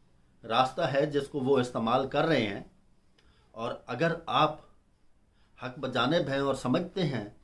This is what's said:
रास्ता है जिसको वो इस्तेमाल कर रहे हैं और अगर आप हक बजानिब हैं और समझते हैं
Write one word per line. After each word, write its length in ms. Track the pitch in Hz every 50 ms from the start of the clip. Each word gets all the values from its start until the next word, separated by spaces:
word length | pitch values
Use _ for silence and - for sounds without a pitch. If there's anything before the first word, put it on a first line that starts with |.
| _ _ _ _ _ _ _ - -
रास्ता 420 | 110 113 123 131 - - 180 165
है 180 | 139 139 139 156 147
जिसको 300 | 139 143 139 - - 139
वो 180 | 123 131 139 127
इस्तेमाल 460 | 123 - - 120 113 113 123 135 135 131
कर 160 | - 143 160
रहे 180 | 160 151 123
हैं 220 | 110 101 98 139 - - _ _ _ _ _ _ _ _ _ _ _ _ _ _ _ _ -
और 300 | 110 117 123 - - - 117
अगर 280 | 123 127 165 165 165 165 - 110
आप 320 | 120 139 156 151 - - - - - _ _ _ _ _ _ - _ _ _ _ _ _ _ _ _ -
हक 200 | 123 127 - 139
बजानिब 500 | 131 127 123 120 120 135 165 180 143 139
हैं 120 | 135 139
और 140 | 139 139 131
समझते 460 | - - 123 131 180 180 - - 196 170
हैं 220 | 139 135 110 101 - - -